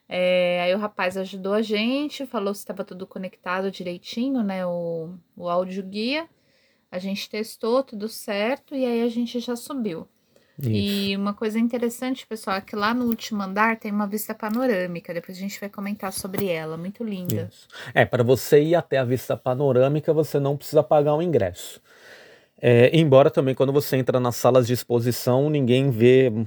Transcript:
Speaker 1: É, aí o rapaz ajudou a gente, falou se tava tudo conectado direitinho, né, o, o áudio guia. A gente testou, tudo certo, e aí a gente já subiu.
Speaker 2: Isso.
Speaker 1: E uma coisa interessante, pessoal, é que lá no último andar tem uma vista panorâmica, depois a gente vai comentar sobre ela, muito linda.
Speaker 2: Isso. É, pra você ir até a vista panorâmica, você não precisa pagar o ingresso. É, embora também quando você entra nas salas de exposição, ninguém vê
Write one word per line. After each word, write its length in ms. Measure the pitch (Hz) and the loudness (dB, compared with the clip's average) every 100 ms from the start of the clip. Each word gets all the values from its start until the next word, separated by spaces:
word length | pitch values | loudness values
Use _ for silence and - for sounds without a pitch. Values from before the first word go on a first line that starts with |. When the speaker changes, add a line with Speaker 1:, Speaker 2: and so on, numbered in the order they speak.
| _ | _
Speaker 1:
É, 540 | 180 180 180 180 175 | -2 2 2 2 0
aí 120 | 180 | 0
o 40 | 196 | 0
rapaz 380 | 208 - 185 190 | -2 -2 -4 -2
ajudou 360 | 190 196 190 | -8 -6 -2
a 100 | 208 | -2
gente, 640 | 220 208 226 269 294 - 262 | 0 -2 0 -2 -4 -8 -8
falou 260 | 226 196 | -6 -4
se 140 | 202 - | -6 -10
tava 160 | 185 | -10
tudo 240 | 185 180 185 | -10 -12 -14
conectado 640 | 196 185 - 185 185 196 | -12 -12 -12 -6 -4 -4
direitinho, 720 | 190 180 175 - 233 262 262 | -6 -10 -10 -10 -6 -4 -2
né, 240 | 202 190 180 | -2 -4 -4
o, 440 | 175 170 165 160 180 _ - | -4 -4 -6 -8 -14 _ -12
o 120 | 175 | -4
áudio 360 | 175 185 190 | -2 -2 -6
guia. 420 | 190 202 233 294 330 _ _ _ _ _ _ | -8 -6 -4 -4 -6 _ _ _ _ _ _
A 80 | 180 | -10
gente 320 | 190 202 - | -6 -8 -8
testou, 540 | 214 220 - 226 254 | -8 -10 -6 -2 0
tudo 240 | 269 214 220 | -2 -8 -10
certo, 680 | - - 202 220 277 _ | -10 -6 -4 -2 -4 _
e 100 | 277 | -4
aí 160 | 254 233 | -2 0
a 80 | 240 | 0
gente 300 | 226 233 240 | -2 -4 -6
já 160 | 240 | -6
subiu. 540 | 233 - 277 214 165 - _ _ _ _ - | -8 -8 -6 -6 -6 -12 _ _ _ _ -6
Speaker 2:
Isso. 120 | 131 | -2
Speaker 1:
E 460 | 104 101 101 196 196 | 0 0 -2 -2 -2
uma 180 | 202 | -4
coisa 220 | 202 220 220 | -4 -4 0
interessante, 680 | 233 247 240 233 254 262 - | -2 0 -4 -4 -6 -6 -8
pessoal, 300 | 220 - 190 | -10 -4 -4
é 40 | |
que 140 | - | -4
lá 180 | 214 208 | -2 -2
no 120 | 240 | 0
último 360 | 240 226 - 208 | -2 -4 -6 -6
andar 380 | 190 196 226 220 | -4 0 0 0
tem 140 | 214 | -4
uma 160 | 208 208 | -4 -4
vista 260 | 214 - | -6 -8
panorâmica, 800 | 220 220 226 262 190 180 170 - | -8 -6 -2 0 0 -2 -6 -8
depois 240 | 170 - 185 | -10 -10 -12
a 20 | |
gente 200 | 196 - | -10 -10
vai 80 | 202 | -12
comentar 440 | 208 202 208 190 | -10 -8 -6 -8
sobre 360 | - 196 202 196 | -8 -6 -4 -2
ela, 280 | 165 156 160 | -4 -6 -8
muito 280 | 180 - | -10 -10
linda. 440 | 226 190 180 - 170 | -8 -8 -4 -4 -4
Speaker 2:
Isso. 200 | - _ - - | -14 _ -18 0
É, 100 | 127 | 4
pra 200 | 113 123 | 4 4
você 360 | 117 127 - 147 | 4 2 6 4
ir 140 | 156 | 6
até 240 | 170 - 135 | 2 2 -2
a 60 | |
vista 320 | 123 123 - - | 0 -2 -2 -4
panorâmica, 760 | 131 127 143 123 135 151 156 | -2 0 2 4 4 2 2
você 280 | 156 151 147 | 0 2 0
não 160 | 139 143 | 0 -2
precisa 260 | - 151 | 0 2
pagar 320 | 143 156 147 | 4 4 4
o 80 | 151 | 2
ingresso. 580 | 175 135 95 95 - - _ - - - - - _ _ | 2 0 0 -4 -14 -18 _ -20 -20 -20 -20 -20 _ _
É, 300 | 127 120 131 | 6 8 8
embora 380 | 156 160 131 143 | 6 8 8 8
também 240 | 170 131 | 4 0
quando 180 | 127 131 | 2 2
você 240 | 143 - 135 | 2 2 0
entra 220 | 123 127 | 0 0
nas 160 | 123 | 0
salas 320 | 117 123 127 117 | 2 4 6 4
de 60 | |
exposição, 760 | 123 - 120 120 117 - 127 147 | 0 0 0 0 -2 0 2 2
ninguém 420 | 151 123 123 139 | 2 4 4 2
vê 420 | 110 120 131 131 110 | 4 6 8 6 0